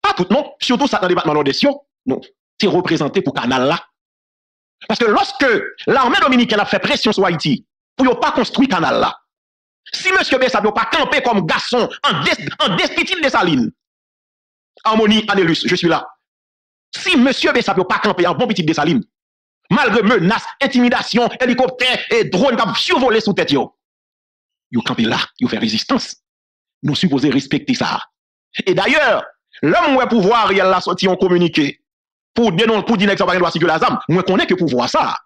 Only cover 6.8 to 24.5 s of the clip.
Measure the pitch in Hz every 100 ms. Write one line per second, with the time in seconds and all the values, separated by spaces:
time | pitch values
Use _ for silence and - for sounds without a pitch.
6.8 | - 294 220 208 190 165 156 127 _ _
7.8 | _ - 254 240 302 - 208 - - 180
8.8 | 147 113 - - _ _ _ _ _ _
9.8 | - - 370 381 - 262 254 - 208 208
10.8 | 220 320 254 294 247 208 165 262 - 240
11.8 | 202 - 285 170 160 320 143 - 285 190
12.8 | 349 - - 370 285 233 180 135 110 _
13.8 | _ _ _ _ _ _ _ _ _ _
14.8 | 220 220 214 220 214 196 170 156 117 175
15.8 | 170 - - _ _ _ _ _ _ _
16.8 | _ - 381 330 269 - 302 269 208 185
17.8 | 180 214 208 180 175 156 233 190 156 147
18.8 | 151 131 - _ _ _ _ _ _ 233
19.8 | 262 226 202 240 170 226 - - 269 247
20.8 | 247 240 - 220 233 - 247 240 254 254
21.8 | 254 233 - 226 196 185 262 240 220 -
22.8 | - 339 254 220 208 180 165 139 - _
23.8 | _ _ _ _ _ _ _